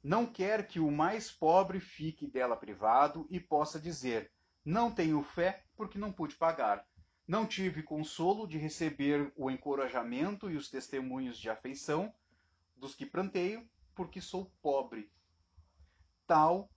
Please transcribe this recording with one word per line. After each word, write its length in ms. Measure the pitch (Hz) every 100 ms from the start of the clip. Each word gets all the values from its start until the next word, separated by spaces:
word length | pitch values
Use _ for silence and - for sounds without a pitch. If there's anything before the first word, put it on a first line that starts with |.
Não 220 | 139 202
quer 440 | 233 - 190 214 208
que 100 | 175
o 120 | 156
mais 420 | 147 165 220 -
pobre 480 | - 156 175 185 185
fique 460 | - - 156 156 147
dela 300 | 127 127 113
privado 720 | 107 95 107 123 147 160 151
e 120 | 180
possa 400 | - 151 151 160
dizer: 520 | 160 151 127 113 101 _ _ _
'Não 300 | - 196 233
tenho 280 | 226 160 151
fé 420 | 143 - 175 190 _
porque 240 | _ 208 202
não 140 | 208
pude 240 | 190 151 -
pagar. 500 | 165 160 113 101 - - - _ -
Não 200 | 190 220
tive 360 | - 190 151
consolo 640 | 156 151 156 - 170 214 214
de 100 | 156
receber 760 | 156 - 160 147 143 147 143 -
o 140 | 131
encorajamento 1000 | 131 147 139 131 123 117 123 170 202 208
e 60 | 156
os 140 | 143
testemunhos 680 | 135 131 139 131 131 127 117
de 120 | 110
afeição 640 | 110 - 135 - 156 208 - _ _ _ _ _ _
dos 180 | 135
que 100 | -
pranteio, 640 | 131 175 190 190 180 220 233 _ _
porque 260 | - 170 -
sou 320 | - 185 190 _
pobre.' 480 | 151 139 123 113 104 _ _ _ _ - - _ - _ _ _ -
Tal 440 | 160 156 180 202